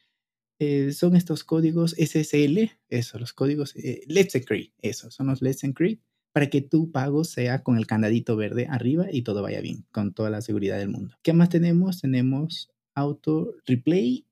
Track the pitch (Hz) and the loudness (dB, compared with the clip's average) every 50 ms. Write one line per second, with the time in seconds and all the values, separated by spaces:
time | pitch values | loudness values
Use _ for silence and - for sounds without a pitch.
0 | _ _ _ _ _ _ _ _ _ _ _ - 151 147 143 143 139 139 143 - | _ _ _ _ _ _ _ _ _ _ _ -4 -2 0 2 2 0 0 0 2
1 | 175 175 180 175 165 - 156 147 - - 160 160 165 160 165 170 170 165 165 - | 4 4 6 4 4 2 -2 -6 -2 -2 0 2 2 2 2 2 0 0 0 0
2 | 165 143 - 160 151 - - 147 147 143 151 208 226 214 - _ _ _ - 123 | 0 0 0 0 0 2 2 2 4 4 4 2 0 0 -2 _ _ _ -4 -4
3 | 120 - - - 123 - - - 135 135 147 151 139 - - 143 - - - - | -4 -4 -8 -10 -12 -10 -4 -2 -2 0 0 -2 -4 -6 -10 -10 -8 -8 -8 -8
4 | - 143 156 196 190 180 - 131 123 - 110 92 - - _ _ - 104 - - | -8 0 2 4 4 4 0 -2 -2 -2 -4 -4 -4 -8 _ _ -6 -6 -6 -6
5 | - 117 - - 135 135 135 127 131 131 139 - - 139 135 - 165 196 220 - | -12 -16 -8 -4 -2 -2 -2 0 -2 -2 -2 -2 -4 -6 -2 0 0 0 0 -4
6 | _ _ _ _ _ _ - 151 143 139 - 139 139 - - 156 165 165 - 135 | _ _ _ _ _ _ 0 0 2 2 2 -2 0 2 2 2 2 0 -2 -2
7 | 131 143 143 151 170 165 - 127 123 120 123 123 - - 123 113 107 - 110 110 | -2 0 0 0 -2 -2 -2 -2 -2 0 -2 -2 0 2 2 2 2 0 0 2
8 | 107 104 117 117 117 - 113 107 107 101 - 120 120 - 143 120 113 123 147 170 | 2 2 2 0 0 0 -2 -2 -2 -2 -2 -4 -4 -2 -4 -2 0 0 0 0
9 | 185 196 151 127 117 117 101 101 101 104 107 101 - - - 107 - _ - 110 | 0 -2 -4 -4 -2 -2 -2 -2 -2 -4 -6 -6 -6 -8 -10 -12 -14 _ -6 -4
10 | 104 101 90 - 110 107 107 104 - - 104 104 101 98 98 98 98 98 - - | -4 -4 -4 -4 -4 -4 -4 -4 -6 -4 -4 -2 -2 -2 -4 -4 -4 -6 -6 -8
11 | - - - _ - 170 160 170 175 175 175 165 170 170 170 175 185 190 180 - | -10 -12 -14 _ 0 2 6 6 6 6 4 2 2 4 4 2 2 0 -2 -2
12 | - 135 131 127 123 131 135 139 156 165 - - - - _ _ _ _ _ 139 | -2 0 2 2 2 2 0 -2 -4 -6 -8 -12 -14 -18 _ _ _ _ _ -4
13 | 143 143 147 - _ 156 156 156 - - - - _ - 131 123 - 151 170 190 | -4 -4 -4 -4 _ -2 -2 0 -2 -4 -8 -8 _ -2 -2 0 2 2 2 2
14 | 226 247 254 - - _ | 2 0 -2 -4 -6 _